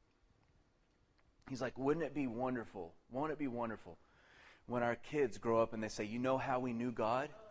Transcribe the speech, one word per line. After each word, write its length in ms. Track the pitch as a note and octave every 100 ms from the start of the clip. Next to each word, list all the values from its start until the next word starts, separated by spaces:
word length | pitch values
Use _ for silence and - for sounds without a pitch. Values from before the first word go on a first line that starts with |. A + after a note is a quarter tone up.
| _ _ _ _ _ _ _ _ _ _ _ _ _ _ -
He's 120 | B2+
like, 180 | B2 A#2
"Wouldn't 260 | C3+ D#3+
it 100 | C#3+
be 120 | C#3+ C3
wonderful? 680 | A2+ B2+ B2+ G#2 G2+ E2 - _
Won't 220 | B2 D#3
it 60 | D3+
be 100 | C#3
wonderful 500 | A#2 A#2 G#2 F2+ E2 - - - - - - -
when 160 | A#2+
our 140 | A#2+ A#2
kids 400 | - D3+ B2+ G2+
grow 220 | A#2 A2+
up 140 | A2+
and 80 | A2+
they 60 | G#2+
say, 160 | -
'You 140 | G#2+ A#2+
know 200 | B2+ C3
how 200 | C3 B2+
we 140 | B2+
knew 180 | A#2 B2
God? 380 | A#2+ A2+ B2+ D3 - -